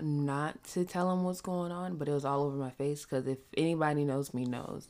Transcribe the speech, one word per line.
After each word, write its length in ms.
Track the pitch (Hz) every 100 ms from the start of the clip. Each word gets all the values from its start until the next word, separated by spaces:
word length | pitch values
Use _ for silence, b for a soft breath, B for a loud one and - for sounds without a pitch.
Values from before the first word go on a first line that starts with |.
not 600 | 156 147 143 139 151 - -
to 100 | 180
tell 260 | 180 180 180
him 120 | 185
what's 180 | 180 180
going 300 | - 180 175
on, 240 | 175 185 170
but 120 | 147
it 40 |
was 120 | 147 139
all 180 | 139
over 140 | 143 139
my 120 | 131
face, 340 | - 139 147 -
'cause 220 | 135 131
if 100 | 131 - -
anybody 480 | 165 165 151 147
knows 300 | 143 135 143
me 100 | 123 123
knows, 440 | 120 - 98